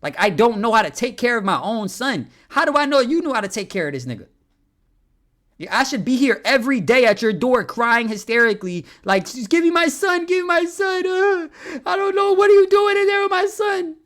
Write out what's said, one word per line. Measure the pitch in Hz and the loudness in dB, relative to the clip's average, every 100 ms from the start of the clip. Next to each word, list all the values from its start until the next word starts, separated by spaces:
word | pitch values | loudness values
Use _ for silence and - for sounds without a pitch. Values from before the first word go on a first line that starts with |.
Like, | 147 147 | -10 -2
I | 208 | -2
don't | 160 233 220 | 2 0 0
know | 226 | 0
how | 226 | 2
to | 208 | 0
take | - 247 254 | -2 -6 -4
care | 240 240 | -2 -2
of | |
my | 196 165 | -2 -2
own | 151 226 202 | -2 -4 -6
son. | - 254 220 120 _ _ | -6 -6 -4 -8 _ _
How | - 320 | -2 0
do | 294 | 2
I | 285 | 2
know | 285 | 2
you | 247 320 | 2 0
know | 330 | -2
how | 254 | -4
to | 202 | -4
take | 208 202 | -6 -8
care | 196 156 | -6 -6
of | |
this | 135 123 | -6 -8
nigga? | 113 80 _ _ _ _ _ _ _ _ _ _ _ _ _ | -12 -14 _ _ _ _ _ _ _ _ _ _ _ _ _
Yeah, | 156 202 | -6 -2
I | |
should | 269 277 | 0 -2
be | 180 254 | -2 2
here | 269 214 | 2 0
every | - 269 233 269 | 0 0 2 -2
day | 160 247 240 | 2 4 4
at | 208 | 4
your | 226 | 0
door | 202 240 247 | 0 0 0
crying | 202 - 233 233 233 | 0 -4 0 2 0
hysterically, | 214 - 226 233 208 190 175 - - - | -6 -2 2 2 2 -4 -8 -10 -16 -2
like, | 190 185 | 0 0
Just | 247 226 | -10 -2
give | 339 | 2
me | 339 | 2
my | 330 330 | 2 0
son, | - 392 359 339 | 0 -2 -2 0
give | 359 | -2
me | 359 | 0
my | 339 339 | 0 0
son. | 339 392 370 370 | -4 -4 -2 -2
Uh, | 370 392 381 320 - - 320 - | 0 0 0 -4 -14 -14 -12 -4
I | 359 | -2
don't | 392 381 | 0 0
know. | 403 | 0
What | 381 415 | 2 6
are | |
you | 403 381 | 6 6
doing | 392 403 403 | 4 4 2
in | 403 | 2
there | 403 | 0
with | 403 | 0
my | 381 392 | 0 -2
son? | 403 415 392 349 311 | -2 -2 -2 -6 -10